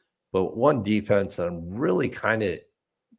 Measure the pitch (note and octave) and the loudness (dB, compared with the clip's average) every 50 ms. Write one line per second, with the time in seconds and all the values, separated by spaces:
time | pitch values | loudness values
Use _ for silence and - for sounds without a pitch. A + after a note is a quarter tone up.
0 | _ _ _ _ _ _ - F#2+ F#2 - - A2 B2 D3 D3 B2 G2 G2+ G#2+ G#2 | _ _ _ _ _ _ 0 0 0 0 0 2 2 4 4 2 2 2 0 0
1 | G#2 - G#2+ G2+ G2 F#2 - - F2 F2 F2 E2+ E2 E2+ F#2+ A2+ D3 F3 F#3 D#3 | 2 2 2 2 2 0 -4 -4 -4 -4 -4 -6 -8 -8 -6 -4 -2 0 0 0
2 | C3+ - - - - G#2+ A2 A2 G#2+ F#2 E2 - - _ _ _ _ _ _ _ | 0 -2 -4 -4 -2 0 0 2 0 -2 -2 -4 -10 _ _ _ _ _ _ _
3 | _ _ _ | _ _ _